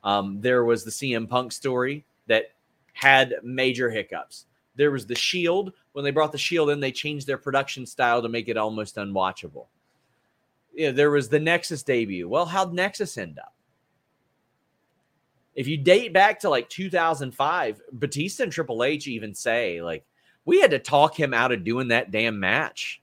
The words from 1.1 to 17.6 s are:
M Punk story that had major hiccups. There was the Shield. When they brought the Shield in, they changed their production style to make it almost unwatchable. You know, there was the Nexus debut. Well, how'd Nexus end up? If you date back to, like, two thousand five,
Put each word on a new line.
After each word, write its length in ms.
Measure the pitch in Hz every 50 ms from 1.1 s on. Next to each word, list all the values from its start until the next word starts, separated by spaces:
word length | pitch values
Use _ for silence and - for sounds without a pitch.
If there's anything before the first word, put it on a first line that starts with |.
| 123
M 140 | 113 113 101
Punk 240 | 123 127 127 120
story 520 | - - - 139 127 123 123 131 143 147 - _ _ _ _
that 200 | - 113 110 - - _ _ _ _ _ _ _ _ _
had 420 | - - 139 135 135 135 127 120 - -
major 480 | 120 127 127 131 131 127 117 127 120
hiccups. 560 | 110 110 98 - - 82 - _ - - - _ _ _ _ _ _
There 160 | 120 143 147
was 140 | 139 135 110
the 100 | 101 120
Shield. 580 | - - - - 185 175 165 175 190 202 190 - _ _ _
When 120 | _ 143 139
they 80 | 143
brought 200 | 139 151 156 151
the 60 | 147 143
Shield 320 | - - 170 165 156 147
in, 80 | 147 143
they 120 | 139 131
changed 360 | 131 - - 151 151 147 139 139
their 100 | 139 131
production 480 | _ 143 131 135 135 - - 139 127
style 380 | 120 - - 127 120 117 120 117
to 60 | 113
make 180 | 113 117 113 113
it 100 | 113 110
almost 380 | 107 110 110 107 110 98 -
unwatchable. 720 | 110 101 101 98 95 92 92 92 - - 82 71 69 58 _ _ _ _ _ _ _ _ _ _ _ _ _ _ _ _ _ _ _ _ _ _
You 140 | 135 160 143
know, 60 | 131
there 180 | 131 147 147
was 180 | 147 147 131 113
the 100 | 127 151
Nexus 440 | 151 160 170 170 170 - 170 139 -
debut. 440 | - 135 120 117 101 98 90 87 85
Well, 180 | 104 151 175
how'd 280 | 160 170 196 190 175 170
Nexus 440 | 180 185 202 196 - 208 - - -
end 180 | - 170 - -
up? 160 | - - _ _ _ _ _ _ _ _ _ _ _ _ _ _ _ _ _ _ _ _ _ _ _ _ _ _ _ _ _ _ _ _ _ _ _ _ _ _ _ _ _
If 140 | 135 135 131
you 80 | 160
date 380 | 156 135 175 180 214 247 226 165
back 260 | 185 196 208 208 -
to, 100 | - 196
like, 200 | 147 127 120 _
two 200 | - - 185 190
thousand 460 | 180 180 165 165 160 135 143 131 120
five, 460 | - 139 147 170 180